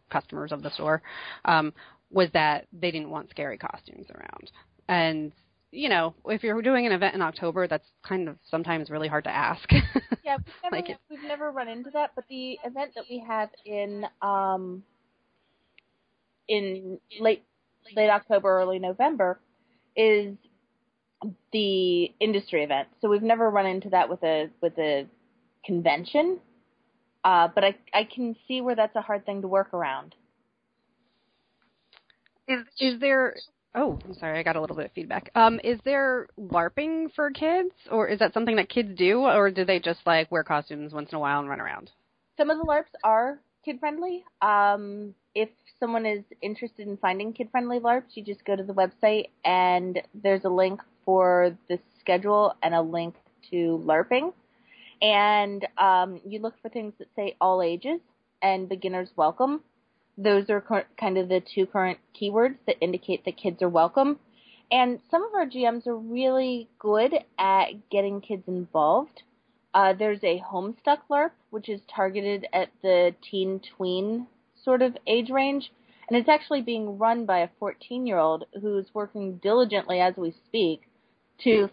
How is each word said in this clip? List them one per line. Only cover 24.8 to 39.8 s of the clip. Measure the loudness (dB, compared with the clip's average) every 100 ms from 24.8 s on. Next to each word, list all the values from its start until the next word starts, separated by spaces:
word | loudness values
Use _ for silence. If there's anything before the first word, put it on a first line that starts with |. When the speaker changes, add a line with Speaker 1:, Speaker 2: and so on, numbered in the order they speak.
| -2 -2 -4 _ _ _ _ _
Speaker 2:
convention. | -4 0 2 0 0 0 0 -2 _ _ _ _ _ _ _ _
Uh, | 4 6 4
but | 4
I, | 2 0 -2
I | -2
can | -2 -4 -6 -6 -8
see | -4
where | -2
that's | 0 0 0
a |
hard | -4 -6
thing | -4 -6
to | 0
work | 0 0
around. | -4 -6 -6 -12 _ _ _ _ _ _ _ _ _ _ _ _ _ _ _ _ _ _ -20 _ _ _ _ -8
Speaker 1:
Is, | -8 -8 -4
is | -2 0
there, | 2 2 2 -4 -18 _ _ -4
oh, | -2 -4
I'm | -12
sorry, | -10 -6 -4
I |
got | -2 -2
a |
little | -4
bit | -6 -10
of |
feedback. | -10 -8 -8 -2 4
Um, | 6 4
is | -2 -4
there | 0 0 0 -2 -6 -14
larping | -4 0 0 -2 -4 -4 -4
for | -4 -4
kids, | -2 0 0 -2 -6 -4
or | 0 0
is | 2
that | 0
something | 0 0 0
that | 0
kids | -2 -2 2
do, | 4 4
or | 4 6 4
do | 2
they | 0
just, | 0